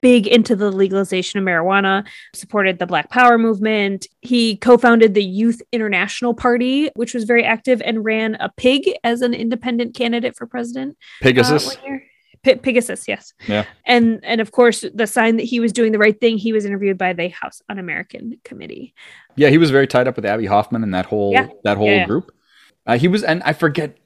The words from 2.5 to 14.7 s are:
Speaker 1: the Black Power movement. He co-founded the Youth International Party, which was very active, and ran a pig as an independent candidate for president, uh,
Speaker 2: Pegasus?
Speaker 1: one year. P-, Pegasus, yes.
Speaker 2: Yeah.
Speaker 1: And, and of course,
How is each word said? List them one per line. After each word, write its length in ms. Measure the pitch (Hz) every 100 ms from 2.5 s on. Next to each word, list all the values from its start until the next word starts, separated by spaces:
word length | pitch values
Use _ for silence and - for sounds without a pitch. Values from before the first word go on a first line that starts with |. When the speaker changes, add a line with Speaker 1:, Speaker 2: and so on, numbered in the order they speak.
| 208 190 180
Speaker 1:
the 80 | 180
Black 220 | 175 151
Power 280 | 247 247 233
movement. 680 | 226 214 214 214 202 196 - _
He 360 | - 247 226 202
co-founded 580 | 240 240 247 233 226
the 80 | 202
Youth 400 | 196 190 233 233 -
International 640 | 233 220 190 196 - 240
Party, 560 | 233 247 240 247 269 302 -
which 180 | 233
was 80 | 254
very 200 | 214 240
active, 360 | 226 226 - 247
and 200 | - 226
ran 300 | 220 220 220 220
a 80 | 202 -
pig 340 | 247 277 370 -
as 180 | 233 240
an 100 | 247
independent 600 | 240 226 247 254 233 233
candidate 400 | 240 240 240 240 -
for 100 | 233
president, 500 | 247 233 254 269 302 - -
uh, 40 |
Speaker 2:
Pegasus? 420 | 131 127 120 151 - -
Speaker 1:
one 80 |
year. 180 | - 269 _ _ _ _
P-, 140 | - 254
Pegasus, 500 | 269 240 233 - -
yes. 260 | 101 - _ -
Speaker 2:
Yeah. 180 | 104 104 _
Speaker 1:
And, 340 | - 240 233 220
and 160 | - 262
of 100 | 220
course, 340 | - 240